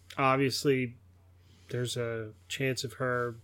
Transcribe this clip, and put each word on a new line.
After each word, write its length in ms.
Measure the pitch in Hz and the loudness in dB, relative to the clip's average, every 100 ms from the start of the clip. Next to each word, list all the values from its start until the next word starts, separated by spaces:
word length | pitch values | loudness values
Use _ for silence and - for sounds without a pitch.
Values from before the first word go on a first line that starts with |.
| - - | -10 0
obviously 800 | 135 131 139 - 147 131 123 120 - - - _ - - - | 4 4 4 2 2 2 2 -6 -20 -20 -20 _ -20 -20 -8
there's 260 | 123 123 127 | -4 -4 -2
a 340 | 117 113 110 - - | -4 -4 -8 -12 -10
chance 360 | - 135 127 | -2 0 0
of 100 | 120 | -4
her 420 | - 127 123 120 117 | -4 0 0 -2 -6